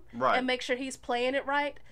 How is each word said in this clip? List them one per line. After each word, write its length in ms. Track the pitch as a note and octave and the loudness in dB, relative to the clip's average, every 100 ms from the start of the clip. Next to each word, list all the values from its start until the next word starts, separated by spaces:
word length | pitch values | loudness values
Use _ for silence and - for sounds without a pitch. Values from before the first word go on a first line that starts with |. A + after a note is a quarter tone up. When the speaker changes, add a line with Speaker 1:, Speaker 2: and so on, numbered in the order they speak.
| - | -10
Speaker 1:
Right. 240 | A#3 B3+ C4 | 0 4 4
Speaker 2:
and 100 | B3+ | 2
make 140 | B3+ | 0
sure 140 | - B3 | 0 -2
he's 220 | C4+ - | -4 -6
playing 380 | - A#3+ B3+ C4+ | -4 0 0 0
it 100 | C4+ | 0
right? 320 | C#4+ C#4+ - - | 0 0 -6 -16